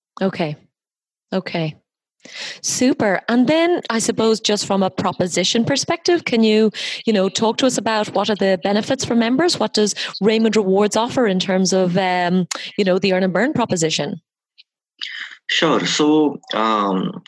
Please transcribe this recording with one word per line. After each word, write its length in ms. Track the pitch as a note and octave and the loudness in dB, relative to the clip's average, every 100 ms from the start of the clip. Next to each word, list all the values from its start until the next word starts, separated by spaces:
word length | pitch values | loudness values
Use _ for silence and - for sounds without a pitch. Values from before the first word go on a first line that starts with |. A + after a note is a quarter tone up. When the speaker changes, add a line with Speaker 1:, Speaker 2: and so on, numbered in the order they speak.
| _ - | _ -6
Speaker 1:
Okay. 340 | F#3+ - D#3+ D3+ _ _ _ _ _ _ _ | -4 -4 -6 -8 _ _ _ _ _ _ _
Okay. 420 | F#3 - F3 D#3+ - _ _ _ _ - - - - | -8 -6 -4 -6 -8 _ _ _ _ -20 -16 -14 -10
Super. 600 | - - B3+ - G#3+ F3+ - | -8 0 0 2 0 -2 0
And 200 | A#3+ B3+ | 2 2
then 340 | D#4+ E4+ F4 - | 2 2 0 -2
I 100 | A3+ | -2
suppose 400 | A3 A3+ A3 A3 | -2 0 0 0
just 260 | - G#3 - | 0 -2 0
from 160 | G3 | 0
a 80 | F#3+ | 0
proposition 760 | - F#3+ - F3+ F3 F3+ A#3 A3+ | -2 -4 -2 -2 -2 0 0 0
perspective, 600 | C#4 - E4+ - E4+ - | -2 -2 -2 0 0 0
can 180 | A3+ | 2
you, 280 | A3 G#3+ A3 - - - - | 4 4 2 0 -8 -6 -2
you 80 | |
know, 160 | G#3 F#3+ | 0 0
talk 280 | - A3 A#3 | 0 0 2
to 100 | C4 | 0
us 100 | B3 | 0
about 300 | G#3+ A3 G#3+ G3+ | 0 -2 0 -2
what 140 | G#3 | -2
are 60 | G#3 | 0
the 240 | G3 F#3 | 2 2
benefits 420 | F#3+ G3+ A3 C4+ - | 0 0 0 -2 0
for 100 | A#3 | 0
members? 440 | A3+ C4 F4 - | 2 2 2 0
What 140 | A3 | 0
does 200 | - G#3 - - - | 0 0 -2 -8 -2
Raymond 340 | G3+ A3 A3+ G#3 | 2 2 2 2
Rewards 400 | F#3+ F#3+ G#3 G#3+ | 2 2 2 0
offer 320 | A#3+ C4+ A3+ | 0 0 2
in 120 | F#3 | 0
terms 340 | F#3 F#3+ F#3 | 0 0 2
of, 240 | F#3+ F#3 F3+ | 2 2 0
um, 500 | F#3 F3+ F3 F#3 F3 - - - | 0 0 2 0 0 -6 -6 -2
you 80 | F#3+ | 0
know, 120 | F#3 | 2
the 160 | G3 | 2
earn 100 | F#3 | 2
and 100 | F#3+ | 0
burn 200 | F3+ B3+ | 0 0
proposition? 680 | C4+ A3+ F3+ D#3+ D#3+ D3 - - _ _ - _ _ _ _ - - - - - | 0 -2 0 0 -2 -6 -8 -14 _ _ -20 _ _ _ _ -14 -14 -16 -14 -6
Speaker 2:
Sure. 380 | - D#3+ A2+ E3+ | 0 2 2 0
So, 540 | - D3+ D#3 D3+ - - | 0 4 4 2 -2 -6
um, 680 | G#2+ A2 G#2+ G2+ F#2+ F2+ - | -2 0 0 0 -2 -4 -8